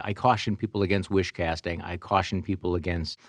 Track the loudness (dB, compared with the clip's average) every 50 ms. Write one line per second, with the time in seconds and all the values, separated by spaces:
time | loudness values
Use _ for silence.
0 | -2 -4 -6 2 4 4 4 4 2 -2 -2 -2 -2 -4 0 0 2 2 2 2
1 | 0 2 2 2 2 2 -2 -2 -2 -2 -2 -2 -4 -6 -6 -6 -6 -8 -8 -8
2 | -4 2 2 2 2 2 -2 -4 -2 -2 -4 -2 0 0 0 0 0 0 -2 -2
3 | -2 -4 -8 -12 -18